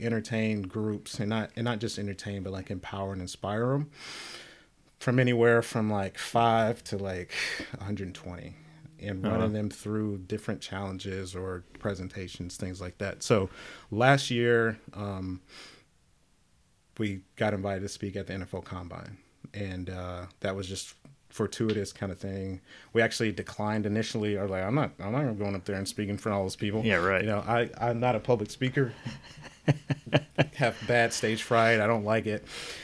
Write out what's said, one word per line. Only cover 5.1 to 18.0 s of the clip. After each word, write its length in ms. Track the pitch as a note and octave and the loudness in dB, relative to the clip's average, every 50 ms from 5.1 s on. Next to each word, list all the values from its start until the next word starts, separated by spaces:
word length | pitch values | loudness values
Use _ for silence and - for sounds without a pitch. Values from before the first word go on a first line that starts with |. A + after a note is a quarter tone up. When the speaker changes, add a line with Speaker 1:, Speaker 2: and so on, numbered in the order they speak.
| A#2+ B2+ | 4 6
Speaker 1:
anywhere 420 | B2+ B2 B2 A#2 A#2 A#2 A#2 A#2 | 6 6 6 6 8 8 8 8
from, 300 | A2+ - - A#2 A2 G#2+ | 6 2 0 0 2 2
like, 260 | G#2+ G2+ G2 F#2+ - - | 2 0 0 -2 -4 -8
five 680 | - - - A#2 A#2 A#2 A2+ A2+ A2+ A2 A#2 - - | -6 0 4 6 6 6 6 6 4 4 2 -2 -6
to, 120 | - - G2 | -6 -6 -4
like, 340 | G2 F#2+ F#2 F#2 F2 - - - - - - - - - - - | -4 -4 -4 -6 -6 -6 -6 -4 -4 -4 -4 -6 -8 -8 -10 -8
a 40 | F#2 | -6
hundred 300 | G2 G#2 G2 G2 F2+ F2+ | -4 -4 -4 -4 -6 -8
twenty, 400 | - - F#2 F2+ F2 D#2+ D#2+ - - - - - - - - - - | -10 -12 -12 -12 -10 -12 -14 -16 -16 -20 -20 -20 -20 -20 -20 -16 -10
and 260 | - G2+ G2 F#2 G2 | -6 -6 -4 -2 0
Speaker 2:
Uh-huh. 100 | G#2+ A2 | 2 2
Speaker 1:
running 180 | A2 A2+ A2 G#2+ | 2 2 2 2
them 160 | G#2+ G#2 G#2 | 0 -2 -4
through 500 | - - - G#2 G#2+ G#2+ G#2+ G#2+ G2+ G2 | -6 -6 -6 -4 -2 -2 0 -2 -2 -4
different 420 | F#2 F2+ G#2 G#2+ - - G#2+ - | -6 -6 -6 -6 -4 -4 -6 -6
challenges 720 | - - - F#2+ G2+ F#2+ F#2+ F#2+ - G2 F#2 F#2+ G2 F#2 F2+ | -6 -8 -8 -6 -6 -6 -6 -6 -8 -6 -6 -6 -6 -8 -8
or 280 | F#2 F#2 F#2+ F#2 F2+ F2+ - - - | -8 -6 -6 -6 -8 -10 -14 -12 -6
presentations, 760 | - G#2+ G2+ F2+ F2+ F#2+ - G2+ F#2 F2+ - - F2 F2 - | -4 -4 -4 -4 -6 -8 -10 -10 -10 -10 -10 -10 -10 -10 -8
things 240 | - - F#2 F2+ F2+ | -8 -8 -8 -6 -8
like 200 | F2+ F2+ - - | -10 -10 -8 -6
that. 240 | G2+ G2 F2 - - | -6 -6 -6 -2 2
So 260 | - B2+ G#2+ F#2+ F2+ - - - - - - - - | 4 4 4 4 2 -4 -10 -16 -16 -16 -16 -12 -4
last 400 | - G#2 A#2+ C3 C#3 C3+ C3+ - | 0 4 6 6 6 6 4 0
year, 480 | B2 A#2 A#2+ A#2+ A#2+ A#2 A2+ A2+ A2 A2 - - - | 0 2 4 4 6 6 4 2 0 -4 -10 -14 -10
um, 480 | G#2 G#2 G2+ G2+ F#2+ F#2+ F#2 F#2 F2+ - - - - - - - - _ _ _ _ _ _ _ _ _ _ _ _ _ _ _ _ _ _ _ _ _ _ - - | -8 -6 -6 -6 -6 -6 -6 -6 -8 -10 -16 -20 -20 -20 -20 -20 -20 _ _ _ _ _ _ _ _ _ _ _ _ _ _ _ _ _ _ _ _ _ _ -6 -2
we 220 | A2+ G#2 G2 F#2+ F#2 _ _ | -2 -2 -2 -4 -8 _ _
got 200 | - A2 G#2+ G#2 | 0 2 2 2
invited 260 | G2 F#2+ G2+ G2 F#2+ | 0 0 -2 -2 -2
to 80 | G2 G2+ | -4 -6
speak 260 | - - | -8 -6